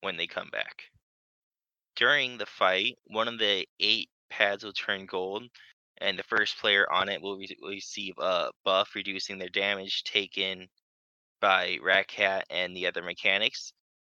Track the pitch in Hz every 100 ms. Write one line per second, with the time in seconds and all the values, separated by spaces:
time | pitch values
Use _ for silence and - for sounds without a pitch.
0 | 98 87 85 - - - - - - _
1 | _ _ _ _ _ _ _ _ _ -
2 | 120 143 127 120 107 - 95 92 113 123
3 | - 107 113 117 107 98 - - 104 110
4 | - _ - - 101 101 107 98 - 98
5 | 95 95 92 104 120 - - _ _ -
6 | 101 92 - 113 104 - 110 101 - 90
7 | 98 90 92 98 98 - 92 101 - -
8 | 98 - 87 90 67 - - 95 104 104
9 | 98 95 - 95 92 98 98 101 95 -
10 | - 104 98 - 95 92 92 _ _ _
11 | _ _ _ _ 101 92 90 90 82 95
12 | 95 - 98 95 - 87 90 90 90 87
13 | 90 87 104 98 113 - - - _ _